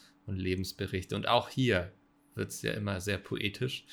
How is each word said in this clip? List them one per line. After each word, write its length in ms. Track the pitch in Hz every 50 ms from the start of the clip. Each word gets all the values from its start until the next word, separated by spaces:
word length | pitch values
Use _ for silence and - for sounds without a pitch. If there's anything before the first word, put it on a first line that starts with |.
| - - _ _ _
und 120 | - 104
Lebensberichte. 800 | 95 92 92 92 92 95 - - - 101 92 - 95 92 - -
Und 120 | 104 -
auch 220 | - 117 120 - -
hier 420 | - - 131 120 104 90 90 95 - - _ _ _ _ _ _ -
wird's 280 | 107 104 101 - - -
ja 100 | 107 -
immer 260 | 110 104 101 98 92
sehr 180 | 92 101 98
poetisch. 680 | 92 - - - 117 - 104 101 - 127 131 - - - -